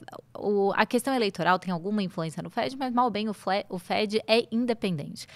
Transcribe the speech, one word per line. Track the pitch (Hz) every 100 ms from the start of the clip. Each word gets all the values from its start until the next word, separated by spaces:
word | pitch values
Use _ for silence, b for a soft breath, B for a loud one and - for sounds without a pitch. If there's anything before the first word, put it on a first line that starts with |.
| - - - -
o, | - 208 196 -
a | 214
questão | 247 277
eleitoral | 269 208 185 170 185
tem | 196
alguma | 175 175 214
influência | 185 - 160 151
no | 165
Fed, | - 226 269
mas | 254
mal | 240 247
ou |
bem | 208 220
o |
FLE-, | 202 - 196 -
o | 185
Fed | - 190 214 214 -
é | 220 233
independente. | 226 247 226 202 165 - - -